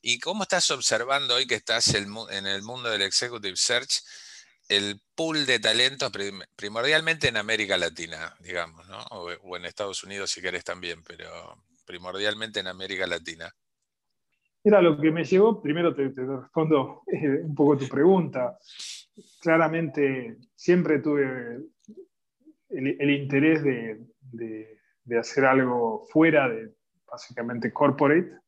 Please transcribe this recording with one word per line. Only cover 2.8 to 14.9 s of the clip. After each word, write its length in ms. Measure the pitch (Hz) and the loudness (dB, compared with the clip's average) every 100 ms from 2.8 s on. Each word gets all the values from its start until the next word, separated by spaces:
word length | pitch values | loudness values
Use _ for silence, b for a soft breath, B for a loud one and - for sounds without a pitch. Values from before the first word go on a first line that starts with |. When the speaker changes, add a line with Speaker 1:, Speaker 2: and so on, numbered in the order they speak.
| 120 | -4
Speaker 1:
del 100 | 104 | -2
Executive 560 | 98 - 123 120 101 90 | 0 -2 -2 -6 -8 -4
Search, 460 | - 120 131 - B B B B B B _ | 0 0 0 -6 B B B B B B _
el 320 | 101 101 101 _ | 0 0 -8 _
pool 320 | - 160 156 135 | -6 -2 -2 0
de 120 | 123 | 2
talentos 520 | 110 117 131 135 131 | 2 2 0 0 -6
prim-, 320 | 101 98 98 - | -4 -8 -10 -18
primordialmente 720 | - 104 110 131 156 160 160 147 | -12 -8 -2 0 2 0 0 0
en 100 | 110 | -2
América 400 | 104 110 101 95 | -2 -2 0 0
Latina, 580 | 85 80 82 80 80 - | -2 -6 -12 -12 -12 -14
digamos, 460 | 85 87 82 80 87 | -10 -8 -8 -12 -20
¿no? 120 | 98 - | -18 -14
O, 180 | 107 87 | -12 -12
o 260 | 85 92 90 | -12 -12 -12
en 80 | |
Estados 400 | 87 - 101 92 | -12 -10 -8 -8
Unidos, 260 | 95 101 95 | -10 -10 -8
si 120 | - | -6
querés 200 | 90 87 | -6 -6
también, 400 | - 90 87 82 80 | -8 -10 -10 -12 _
pero 200 | - 82 85 82 80 _ _ _ | -18 -16 -16 -18 -20 _ _ _
primordialmente 760 | 90 90 95 104 104 110 104 | -14 -10 -4 -2 -2 -6 -6
en 60 | 92 | -8
América 400 | 92 95 95 90 | -10 -8 -4 -4
Latina? 440 | 85 85 82 82 _ _ _ _ _ _ _ _ _ _ _ | -4 -8 -14 -16 _ _ _ _ _ _ _ _ _ _ _
Speaker 2:
Mira, 200 | 208 202 | 4 6
lo 180 | 175 | 6